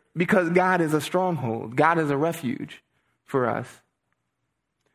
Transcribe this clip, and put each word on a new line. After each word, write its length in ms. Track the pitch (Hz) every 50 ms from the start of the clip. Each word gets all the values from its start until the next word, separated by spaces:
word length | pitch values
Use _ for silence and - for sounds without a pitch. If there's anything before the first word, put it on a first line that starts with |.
| _ _ -
because 320 | 160 175 170 214 196 175 165
God 320 | 175 180 180 185 185 175
is 140 | 165 151 156
a 60 | 151
stronghold. 720 | 143 - - 180 185 180 175 139 123 120 110 113 107 110 123
God 240 | 135 151 160 170 165
is 100 | 160 143
a 80 | 143
refuge 640 | 139 156 170 165 165 - 120 - - - - - - _ _ _ _ _ _ _ _ _
for 240 | - - 135 123
us." 360 | 113 117 - 123 - - - _ _ _ _ _ _ _ _ _ _ _ _ _ _ _ _ _ _ _ _ _ _